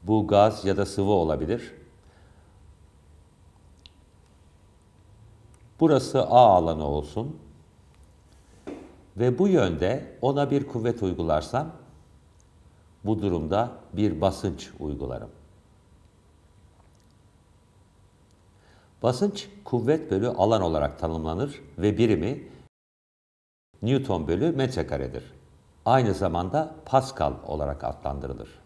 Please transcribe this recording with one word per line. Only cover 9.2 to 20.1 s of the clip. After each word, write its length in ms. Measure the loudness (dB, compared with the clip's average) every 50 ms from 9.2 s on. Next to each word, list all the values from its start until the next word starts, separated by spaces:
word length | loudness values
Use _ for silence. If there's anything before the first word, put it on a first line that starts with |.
| 0 0 2 2
bu 80 | 2 4
yönde 680 | 4 4 4 2 0 0 -2 -2 -2 -4 -6 -12 -12 -2
ona 300 | -2 0 0 0 0 2
bir 160 | 0 0 -2 -2
kuvvet 360 | -6 -4 -2 -2 -2 -2 -2
uygularsam, 680 | -4 -2 -2 0 0 0 0 0 -2 -4 -6 -6 -6 -12 -18 -20 -20 -20 -20 -20 _ -20 -20 _ _ _ _ _ _ _ _ _ -20 _ _ _ _ _ _ -4
bu 180 | -4 -2 0
durumda 500 | 0 -2 -2 -2 -2 -2 0 -2 -2 -2 -6 -16 -20 -14 -4
bir 280 | -2 0 0 0 0
basınç 500 | 0 0 0 -2 -6 -6 -6 -6 -14 -18 -14 -10
uygularım. 500 | -8 -8 -6 -6 -8 -8 -8 -10 -12 -14 -18 -20 -20 _ _ -20 _ _ _ _ _ _ _ _ _ -20 _ _ _ _ _ _ _ _ _ -20 _ -20 _ _ -20 _ _ _ _ _ _ _ _ _ _ _ _ _ _ _ _ _ _ _ _ _ _ _ _ _ _ _ _ _ _ _ _ _ _ _ _ _ _ -20 _ _ _ _ 0
Basınç, 460 | 0 0 2 0 -2 -2 -4 -14 -14 -18 -20 -10
kuvvet 480 | -4 -4 -2 2 2 0 0 0 -2